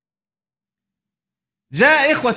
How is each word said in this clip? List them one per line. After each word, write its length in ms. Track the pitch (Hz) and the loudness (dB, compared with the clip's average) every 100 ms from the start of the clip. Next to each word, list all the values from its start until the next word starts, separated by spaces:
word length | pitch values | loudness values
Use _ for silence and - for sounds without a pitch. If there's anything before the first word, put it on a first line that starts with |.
| _ _ _ _ _ _ _ _ _ _ _ _ _ _ _ _ _ | _ _ _ _ _ _ _ _ _ _ _ _ _ _ _ _ _
جاء 400 | 139 269 311 277 | 0 2 2 0
إخوة 240 | 302 247 | -2 -4